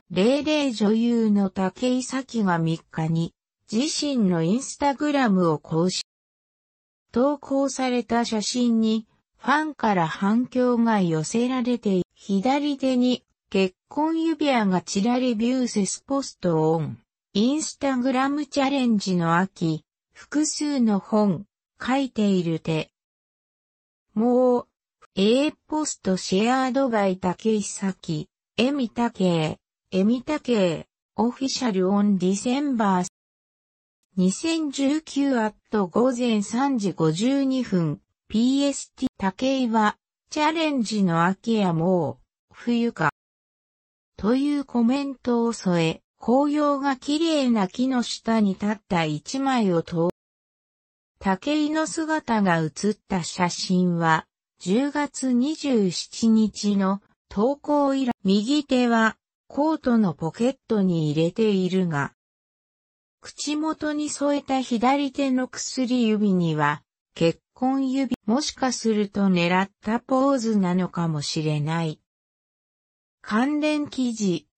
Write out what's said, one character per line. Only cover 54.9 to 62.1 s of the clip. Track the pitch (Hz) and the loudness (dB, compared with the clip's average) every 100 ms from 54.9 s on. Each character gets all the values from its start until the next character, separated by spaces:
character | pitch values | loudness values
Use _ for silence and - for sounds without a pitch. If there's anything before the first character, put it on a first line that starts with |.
月 | 294 285 - 262 | -2 -4 -4 -2
二 | 240 277 320 | 0 0 -2
十 | 277 240 190 | 0 2 2
七 | 160 - - 226 | -2 -8 -2 4
日 | 220 214 - 208 196 | 4 2 0 -2 0
の | 190 196 _ _ - | 0 -2 _ _ -8
投 | 196 233 285 | -2 0 0
稿 | - 294 277 | 0 0 2
以 | 269 254 | 0 -2
来。 | - | -2
右 | 190 202 214 294 - | 0 2 2 0 0
手 | 254 247 | 2 2
は、 | 226 220 - _ _ - | 2 0 -2 _ _ -8
コ | - 302 311 | -2 0 0
ー | |
ト | 262 233 | 2 2
の | 202 | 2
ポ | - 160 | 0 -6
ケ | - 240 | -2 -2
ッ | - - | -2 -2
ト | 220 | 0
に | 190 165 151 | 2 2 0
入 | 147 165 | 0 0
れ | |
て | 185 220 | 0 0
い | 196 180 | 2 0
る | 190 175 | 0 0
が、 | 143 139 | -2 -4